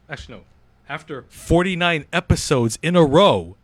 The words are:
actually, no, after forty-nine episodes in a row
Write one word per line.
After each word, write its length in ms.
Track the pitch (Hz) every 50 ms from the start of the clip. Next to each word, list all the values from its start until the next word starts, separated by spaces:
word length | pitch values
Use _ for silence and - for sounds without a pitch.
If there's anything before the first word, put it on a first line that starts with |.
| _ _
actually, 260 | 151 - - - 120
no, 60 | 95 85 _ _ _ _ _ _ _ _ -
after 340 | 139 156 - - 147 123 120 _
forty-nine 760 | _ - - - 165 170 180 190 185 170 175 175 170 151 135 -
episodes 680 | - 175 - - 175 - - - 147 127 117 113 - -
in 160 | - 160 180 180
a 80 | 160
row 500 | 139 135 170 202 185 123 95 82 82 95 _